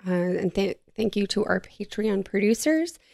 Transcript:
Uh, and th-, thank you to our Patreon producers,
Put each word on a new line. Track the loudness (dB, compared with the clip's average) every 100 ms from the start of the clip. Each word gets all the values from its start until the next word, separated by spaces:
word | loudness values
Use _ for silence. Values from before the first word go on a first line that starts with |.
| -2
Uh, | 0 0 0
and | 0 0
th-, | -2 -2 _ -4
thank | -2 0
you | 0
to | 0 0
our | 0
Patreon | -2 -12 -10 -2 0 0 -2
producers, | 2 2 2 2 2 0 -6 _